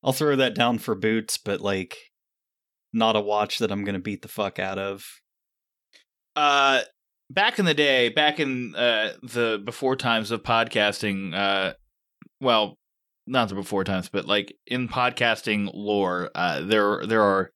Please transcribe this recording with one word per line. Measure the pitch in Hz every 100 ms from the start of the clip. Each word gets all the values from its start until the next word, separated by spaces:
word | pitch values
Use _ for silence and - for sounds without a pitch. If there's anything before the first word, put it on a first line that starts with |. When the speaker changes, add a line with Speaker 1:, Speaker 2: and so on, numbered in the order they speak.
Speaker 1:
I'll | -
throw | 131 151 139
that | 131
down | 107 120 117
for | -
boots, | 101 110 113 110 -
but, | - 101
like, | 101 95 92 - - _ _ _ _ _ _ _ _
not | 113 113
a | 107
watch | 104 104 104 -
that | 113
I'm | 101
gonna | 101 98
beat | 98 101
the | -
fuck | - 101 -
out | 95 95
of. | 98 98 - - _ _ _ _ _ _ _ _ _ _ _
Speaker 2:
Uh, | - 147 143 139 135 - _ _ _ _
back | 135 208 -
in | 185
the |
day, | 147 147 131 120
back | 113 151 151
in, | 143 127 120
uh, | 78 120 113 107 -
the | 123 117 117 107
before | 101 113 135 131
times | 123 113 107
of | 113
podcasting, | - 113 113 117 104 101 107 98 95
uh, | 85 98 98 95 - _ _ _ _ - _
well, | 135 113 104 - _ _ _ _
not | - 127 113
the |
before | 95 95 104
times, | 95 95 90
but, | 101 80
like, | 104 101 - -
in | 127 123
podcasting | - 123 120 120 110 - 104 101
lore, | - 101 104 95 87 87
uh, | - 90 73
there, | 87 110 101 104 95
there | 113
are | 104 95 95